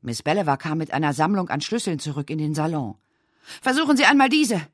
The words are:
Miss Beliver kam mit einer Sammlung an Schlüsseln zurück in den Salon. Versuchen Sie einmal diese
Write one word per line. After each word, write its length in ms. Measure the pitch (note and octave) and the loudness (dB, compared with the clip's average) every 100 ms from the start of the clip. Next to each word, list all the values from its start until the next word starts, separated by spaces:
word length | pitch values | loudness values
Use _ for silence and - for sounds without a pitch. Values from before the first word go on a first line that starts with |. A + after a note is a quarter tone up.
Miss 220 | A#2+ A#2 | -8 -6
Beliver 340 | - F3 E3 C#3 | -2 0 0 -2
kam 200 | D#3+ D#3 | -2 -4
mit 160 | D#3+ | -4
einer 200 | C#3 D#3 | -2 0
Sammlung 360 | C#3 D#3+ G3 F3+ | 0 0 0 -2
an 120 | C#3 | -4
Schlüsseln 380 | - A3+ G#3+ D#3 | -4 -4 -2 -4
zurück 300 | D#3 C#3+ C#3+ | -4 -6 -6
in 80 | D#3+ | -4
den 180 | D3+ | -4
Salon. 400 | D#3 D#3 D#3+ A#2+ G2 _ _ _ _ - - | -2 -2 -2 -6 -10 _ _ _ _ -20 -6
Versuchen 360 | - C4 D#4+ C4+ | -2 0 4 4
Sie 80 | |
einmal 240 | C#4+ C#4 C4+ | 6 6 4
diese 320 | D4+ C#4+ G#3 D3 | 4 2 0 -4